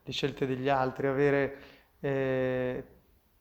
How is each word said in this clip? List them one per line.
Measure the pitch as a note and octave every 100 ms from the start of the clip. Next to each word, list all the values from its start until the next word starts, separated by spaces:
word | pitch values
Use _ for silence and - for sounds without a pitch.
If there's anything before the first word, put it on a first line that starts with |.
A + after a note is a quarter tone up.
le | -
scelte | - C#3+ B2+ C3+
degli | B2+ C3
altri, | C3+ C3 B2+ C#3
avere, | C3 C#3+ C#3 C3+ - - - _ -
eh, | C#3+ C3+ C3 C3 C3 B2+ B2+ B2+ - - _ _ _ _